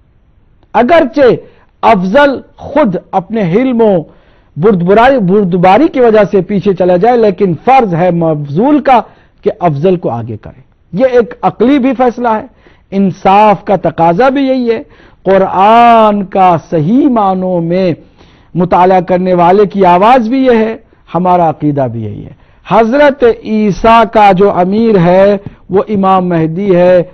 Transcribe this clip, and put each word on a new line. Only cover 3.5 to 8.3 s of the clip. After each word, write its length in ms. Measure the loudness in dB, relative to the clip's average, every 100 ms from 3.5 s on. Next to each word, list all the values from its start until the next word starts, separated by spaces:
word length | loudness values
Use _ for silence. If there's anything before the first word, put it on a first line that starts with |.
| -2 -2 0 0 0 -4 _ _ _ _ -4
बुर्दबारी, 640 | 0 0 2 2 2 2
बुर्दबारी 680 | 0 0 0 0 2 2 2
की 120 | 0
वजह 240 | 2 2
से 160 | 2 0
पीछे 320 | -2 -4 -2
चला 220 | 0 0 0
जाए, 200 | 0 2
लेकिन 380 | 0 0 -2 -2
फर्ज 380 | 0 2 2
है 160 | -2 -2
मफजूल 640 | -2 -2